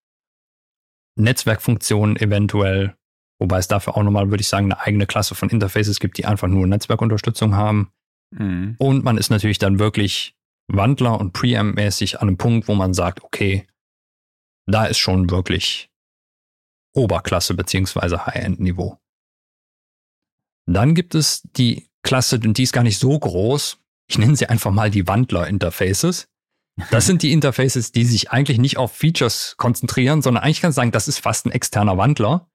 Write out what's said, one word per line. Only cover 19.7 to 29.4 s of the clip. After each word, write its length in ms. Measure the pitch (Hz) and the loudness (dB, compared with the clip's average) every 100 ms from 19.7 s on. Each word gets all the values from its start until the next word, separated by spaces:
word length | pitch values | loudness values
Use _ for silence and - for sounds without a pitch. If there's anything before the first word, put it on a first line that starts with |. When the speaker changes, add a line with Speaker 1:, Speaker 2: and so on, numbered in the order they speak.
| _ _ _ _ _ _ _ _ _ - | _ _ _ _ _ _ _ _ _ -2
Speaker 1:
Dann 240 | 90 135 | 2 4
gibt 200 | 165 175 | 2 0
es 260 | 160 143 - - - | -2 -2 -4 -8 -2
die 320 | 120 - - _ | 0 0 -10 _
Klasse, 360 | - 131 - 123 | -2 0 0 0
und 140 | 110 104 | 0 0
die 40 | |
ist 120 | 127 | 0
gar 100 | 127 | 2
nicht 140 | 117 101 | 2 2
so 200 | 127 147 | 0 0
groß, 600 | 104 87 110 143 - - _ _ - | -2 -2 0 0 -4 -10 _ _ -6
ich 120 | - | 2
nenne 180 | 113 143 | 4 4
sie 140 | - | 2
einfach 200 | 117 107 | 0 0
mal 200 | 98 110 | 0 2
die 180 | 101 90 | 0 2
Wandler-Interfaces. 1200 | 104 127 87 80 98 85 - 92 98 170 175 - _ _ _ _ - - | 0 0 0 -2 -2 -2 -2 -2 0 -2 -2 -10 _ _ _ _ -14 -2
Das 160 | 113 - | 0 2
sind 160 | 175 | 2
die 100 | 151 | 2
Interfaces, 580 | 156 143 - 131 127 113 | 2 2 0 0 0 -2
die 140 | 117 | 0
sich 280 | 120 110 - | 2 2 0
eigentlich 260 | 120 139 113 | 0 2 2
nicht 180 | 139 - | 2 0
auf 160 | 123 | -4
Features 600 | - 156 170 120 - | 0 0 2 0 -2